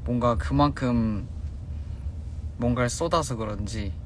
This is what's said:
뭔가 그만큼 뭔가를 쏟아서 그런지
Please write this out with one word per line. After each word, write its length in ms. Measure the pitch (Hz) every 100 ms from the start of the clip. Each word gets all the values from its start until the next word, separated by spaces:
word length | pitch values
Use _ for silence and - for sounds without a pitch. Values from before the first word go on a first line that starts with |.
뭔가 320 | - 120 120 117
그만큼 920 | - 135 147 139 127 120 110 107 117 - - - - - - - - - - - - -
뭔가를 300 | 120 120 123
쏟아서 480 | - 170 165 139 117
그런지 580 | 107 104 104 110 101 -